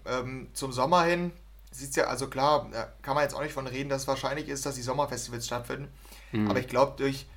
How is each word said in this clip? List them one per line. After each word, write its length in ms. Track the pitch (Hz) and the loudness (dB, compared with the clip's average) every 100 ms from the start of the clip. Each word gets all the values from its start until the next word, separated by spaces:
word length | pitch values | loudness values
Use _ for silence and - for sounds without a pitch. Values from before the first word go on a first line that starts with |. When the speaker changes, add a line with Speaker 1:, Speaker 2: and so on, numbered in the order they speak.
| - | -4
Speaker 1:
ähm, 420 | 127 127 131 - | -2 -2 -8 -10
zum 200 | - 135 | -6 -4
Sommer 320 | 127 135 180 | 2 6 6
hin 280 | 170 175 175 - - - - | 6 2 0 -6 -16 -20 -18
sieht's 240 | 127 135 151 | -12 -2 0
ja, 80 | |
also 220 | - 127 135 | 2 0 -2
klar, 420 | 131 143 151 - | 2 4 4 2
da 160 | 113 - - | -6 -8 -8
kann 140 | 139 | -2
man 80 | 143 | 2
jetzt 120 | 143 | 2
auch 80 | - | 0
nicht 100 | 147 | -4
von 140 | 143 131 | -6 -6
reden, 220 | 127 139 | -4 -2
dass 140 | 135 | -2
es 60 | 139 | 0
wahrscheinlich 400 | 131 131 147 139 | -2 -2 -4 -4
ist, 180 | 139 143 | -6 -6
dass 80 | |
die 80 | 127 | -4
Sommerfestivals 640 | 120 127 139 120 120 120 - | -2 0 -2 -4 -6 -8 -6
stattfinden. 420 | 120 120 131 139 - - - - | -6 -6 -8 -10 -16 -20 -20 -4
Speaker 2:
Mhm. 180 | 110 107 | 0 2
Speaker 1:
Aber 80 | 113 | 2
ich 80 | - | 2
glaub, 300 | 123 139 - | 4 4 4
durch, 300 | 139 135 - | 0 0 -8